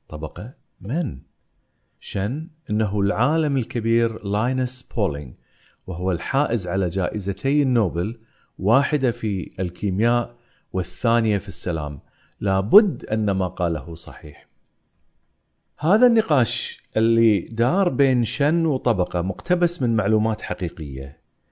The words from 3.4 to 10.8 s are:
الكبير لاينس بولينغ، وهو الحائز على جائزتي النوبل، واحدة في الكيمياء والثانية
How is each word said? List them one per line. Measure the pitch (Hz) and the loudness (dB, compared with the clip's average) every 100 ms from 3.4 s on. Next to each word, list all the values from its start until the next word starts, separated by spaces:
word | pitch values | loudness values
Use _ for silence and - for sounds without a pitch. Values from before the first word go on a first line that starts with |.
| 151 139 | 0 0
الكبير | 117 123 110 117 117 110 | -2 -2 0 2 2 -2
لاينس | 101 104 120 131 127 - | -4 -2 0 -2 -4 -6
بولينغ، | - - 95 73 67 - _ _ _ _ - | -6 0 0 -2 -8 -14 _ _ _ _ -8
وهو | 87 92 | -4 -2
الحائز | 85 - 135 147 113 87 | -2 -2 -2 0 -2 -2
على | 95 92 | 0 0
جائزتي | 90 90 110 95 95 135 147 | 0 -2 -2 -4 -4 0 0
النوبل، | 135 123 95 78 98 117 _ _ _ - | 2 2 2 0 -4 -6 _ _ _ -4
واحدة | 95 123 135 147 127 | 2 4 2 0 0
في | 113 110 98 71 - | -2 -2 -4 -4 -4
الكيمياء | 90 - 104 92 117 120 113 - _ _ _ | -6 -2 -2 2 2 2 -2 -10 _ _ _
والثانية | 92 | -4